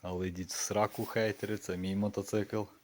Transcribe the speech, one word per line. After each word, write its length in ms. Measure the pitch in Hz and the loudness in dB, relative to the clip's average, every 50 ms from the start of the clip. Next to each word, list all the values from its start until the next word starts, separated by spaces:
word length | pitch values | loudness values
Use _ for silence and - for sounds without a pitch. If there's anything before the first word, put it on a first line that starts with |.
але 260 | - 90 92 90 92 | -4 -2 -2 0 0
йдіть 240 | 92 87 92 90 - | -2 -2 -4 -6 -6
в 80 | - - | -4 -4
сраку, 460 | - - 98 104 107 104 - - 110 | -2 2 4 4 4 4 2 -2 -4
хейтери, 520 | - - 113 110 110 101 - - 101 107 | 0 2 2 2 2 2 -2 -2 -2 -2
це 200 | 104 - - 92 | -4 -2 -4 -4
мій 180 | 90 92 95 95 | -2 0 0 2
мотоцикл. 680 | 98 101 104 - 101 95 - - 107 98 - - 110 104 - - - | 2 2 2 0 -2 -2 0 0 0 0 2 0 -2 -2 -4 -10 -20